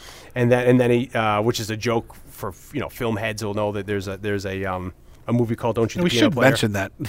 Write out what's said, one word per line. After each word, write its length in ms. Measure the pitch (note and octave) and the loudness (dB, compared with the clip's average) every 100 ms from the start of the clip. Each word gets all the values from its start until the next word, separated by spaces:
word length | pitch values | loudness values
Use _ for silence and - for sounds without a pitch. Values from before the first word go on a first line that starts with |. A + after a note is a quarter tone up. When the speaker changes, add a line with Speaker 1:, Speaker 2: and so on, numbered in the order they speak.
| - - - B2 | -18 -20 -10 0
Speaker 1:
and 160 | A#2+ | 2
then, 120 | B2 B2 | 4 6
and 100 | B2+ | 4
then 100 | A#2+ | 6
he, 180 | A#2+ C3 | 2 0
uh, 300 | A#2+ A2 G#2 | 0 2 2
which 160 | A2 A#2 | 0 -2
is 120 | G#2+ | -4
a 60 | A2 | -4
joke 380 | A#2 A#2 - - - | 0 -2 -4 -18 -20
for, 240 | - G#2+ - - | -10 -10 -10 -10
you 60 | C#3+ | -8
know, 100 | E2+ | -8
film 280 | - A#2+ G#2 | -4 -4 -2
heads 260 | A2 G#2+ | -4 -4
will 100 | A2 | -4
know 180 | G#2 G#2 | -2 -2
that 120 | G#2 | -2
there's 220 | F#2+ G2+ G2 | -4 -4 -4
a, 100 | F#2+ | -6
there's 300 | G#2+ G2+ G2 | -4 -4 -4
a, 180 | F#2+ | -4
um, 300 | F#2+ F2+ F2+ - - - - | -4 -4 -6 -12 -20 -14 -2
a 60 | |
movie 240 | A#2+ A2+ A#2 | 0 0 -2
called 180 | A#2+ | -2
Don't 160 | A2 A2+ | 0 -2
Shoot 80 | - | 0
the 60 | |
Speaker 2:
We 60 | F3 | 0
Speaker 1:
Piano 160 | A#2+ A3 | 4 4
Speaker 2:
should 60 | |
Speaker 1:
Player. 160 | C#3 B2+ | 6 4
Speaker 2:
mention 220 | A2+ A2 | 4 0
that 180 | G2+ G2 - | 0 -4 -6